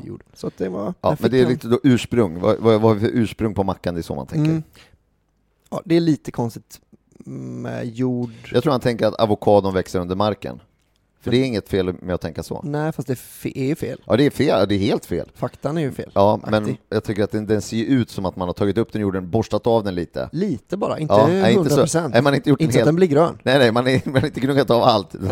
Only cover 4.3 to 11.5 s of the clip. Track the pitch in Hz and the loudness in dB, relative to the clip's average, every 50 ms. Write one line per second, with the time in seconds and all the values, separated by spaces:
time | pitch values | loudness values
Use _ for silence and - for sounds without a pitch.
4.3 | 165 156 151 160 160 160 156 _ _ - - _ _ _ _ _ _ _ _ _ | -4 -2 0 0 0 -2 -4 _ _ -20 -20 _ _ _ _ _ _ _ _ _
5.3 | _ _ _ _ _ _ _ - - - - - 165 170 170 165 147 - - - | _ _ _ _ _ _ _ -10 -10 -8 -2 0 2 2 2 2 0 0 -2 -10
6.3 | - - 120 113 - 104 - _ - - _ _ _ _ _ _ _ - - 135 | -6 -4 -4 -4 -6 -10 -18 _ -20 -20 _ _ _ _ _ _ _ -20 -18 -16
7.3 | 131 131 131 127 123 123 120 120 120 120 120 120 113 120 127 127 123 123 120 117 | -14 -14 -12 -12 -12 -12 -10 -10 -8 -8 -10 -8 -6 -4 -2 -2 -2 -4 -6 -8
8.3 | 113 - - - - 120 120 156 135 120 - 127 117 101 113 107 - - 113 104 | -10 -16 -8 -2 -2 0 2 2 0 2 0 -2 0 0 0 0 0 2 0 0
9.3 | 104 - - 110 104 101 95 98 95 92 87 - - 90 90 87 92 98 104 107 | 0 2 4 4 4 4 4 2 0 -2 -2 -2 -4 -6 -4 -4 -2 -2 -2 -2
10.3 | 98 - - 65 62 60 - _ _ _ _ _ _ _ _ _ _ _ - - | -2 -4 -8 -12 -12 -14 -18 _ _ _ _ _ _ _ _ _ _ _ -4 0
11.3 | 117 127 135 131 | 0 0 0 0